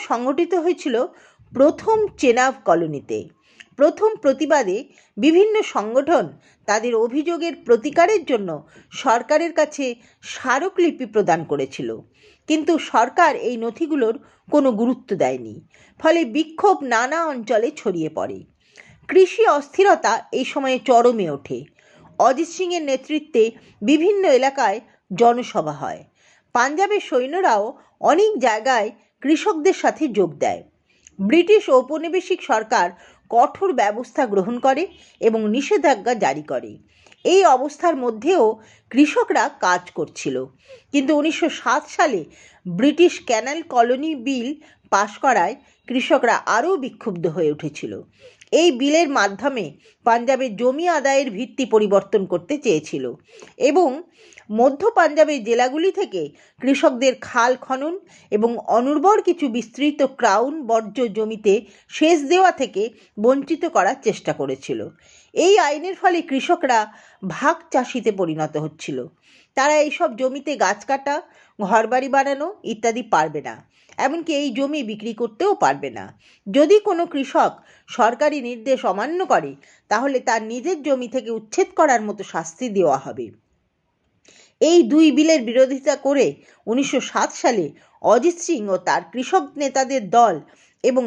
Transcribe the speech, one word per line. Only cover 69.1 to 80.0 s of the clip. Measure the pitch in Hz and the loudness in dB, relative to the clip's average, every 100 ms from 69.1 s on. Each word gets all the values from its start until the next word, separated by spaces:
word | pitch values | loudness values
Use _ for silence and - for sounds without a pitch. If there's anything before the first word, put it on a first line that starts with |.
| _ _ _ _ - | _ _ _ _ -2
তারা | 285 302 | 2 2
এইসব | 294 - 330 220 | 2 0 -4 -2
জমিতে | 262 277 302 240 | -4 -4 -6 0
গাছ | 190 208 | 0 0
কাটা, | - 277 277 302 - _ _ - | -4 -4 -4 -6 -8 _ _ -8
ঘরবাড়ি | 190 226 220 254 269 | 0 2 2 -2 0
বানানো | 277 277 269 320 415 | 0 0 -2 -6 -10
ইত্যাদি | - 220 240 226 220 | -10 -4 -4 -4 0
পারবে | 170 160 147 | 0 0 -4
না, | 127 110 _ _ _ - | -10 -12 _ _ _ -4
এমনকি | 262 330 320 | -2 -2 -4
এই | 285 285 | -4 -2
জমি | 226 277 302 | -4 -4 -4
বিক্রি | 214 214 214 | -8 -10 -10
করতেও | 214 233 220 381 | -8 -8 -2 -2
পারবে | 381 139 139 139 | 2 0 0 -6
না। | 107 95 - _ _ 202 | -12 -16 -20 _ _ -2
যদি | 240 311 415 | 2 6 4
কোনো | 415 339 339 | 4 -2 -2
কৃষক | 285 262 320 202 - _ _ - | -4 -2 0 0 -2 _ _ -10
সরকারি | - 226 240 294 294 | 0 0 2 -2 -2
নির্দেশ | 240 240 226 254 | -6 -6 -2 -2
অমান্য | 233 190 254 349 320 | -2 -4 -4 -4 0
করে, | 196 143 139 _ _ - | 0 -2 -10 _ _ -4
তাহলে | 214 | -2